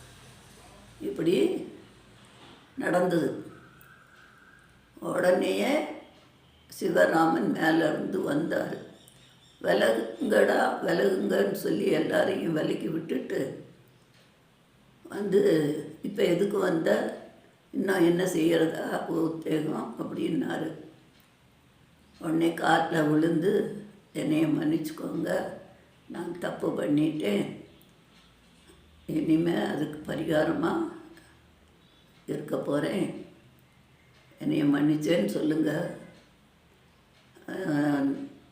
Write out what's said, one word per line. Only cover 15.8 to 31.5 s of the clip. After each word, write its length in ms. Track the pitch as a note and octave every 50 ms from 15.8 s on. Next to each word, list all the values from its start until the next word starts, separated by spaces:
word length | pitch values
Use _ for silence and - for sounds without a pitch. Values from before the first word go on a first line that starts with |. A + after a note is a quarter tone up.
| - - - - -
"இப்ப 200 | - - - G3+
எதுக்கு 340 | F3+ E3+ F3 G3 G3+ G3+ G3
வந்த? 600 | F#3 F3+ E3+ D#3+ D#3 G3 G#3+ A3 - - - - - - - - - - _ _ _ _ -
இன்னும் 320 | - - G3 F#3+ F3 E3+
என்ன 180 | E3+ E3+ F3 F#3+
செய்யறதா 840 | F3 F3 E3 D#3 E3+ E3 E3 D#3+ D#3+ - - - - F#3 - - -
உத்தேகம்?" 880 | E3 E3 E3 D#3+ D#3+ - - D#3+ D#3+ D#3 D3+ D3+ - - - - - -
அப்படின்னாரு. 680 | - - - - D3+ - E3 - - - - - D#3+ D#3+ D#3 - - - - - - _ _ _ _ _ _ _ _ _ _ _ _ _ _ _ _ _ _ _ _ _ - -
உடனே 280 | - E3 D#3+ E3 E3 E3+
கால்ல 600 | E3 - E3+ D#3 E3 E3+ E3 - E3+ D#3+ D3+ D3+
விழுந்து, 760 | D3+ D3+ D#3+ E3+ E3+ D#3 E3 G3 - - - - - - - - - - - _ -
"என்னைய 340 | D#3 D3+ D3+ D#3 D3+ D#3+ D3
மன்னிச்சுக்கோங்க, 840 | - - - D3+ E3 E3 - - - - - - - E3+ - - - - - - - - - - - - - _ _ _ _ -
நான் 320 | - E3+ F3 F3+ E3+ -
தப்பு 440 | - - - - - E3 D3+ - E3+
பண்ணிட்டேன். 640 | - D3 D3 D3+ D#3+ D#3 D3+ - G#2 G3+ G3+ - - - - - - - - - - - - - _ - - - - _ _ _ _ _ _ - - - - - - - - - -
இனிமே 580 | - D#3 - D#3+ D#3 D#3+ E3+ E3+ F3+ G#3 G#3+
அதுக்கு 480 | - - C#3+ D#3 - - - - - -
பரிகாரமா 600 | - D#3+ E3+ D#3+ D3+ D#3+ - D#3 C#3+ - F#3 G3 - - - - - - - - - - - - - _ _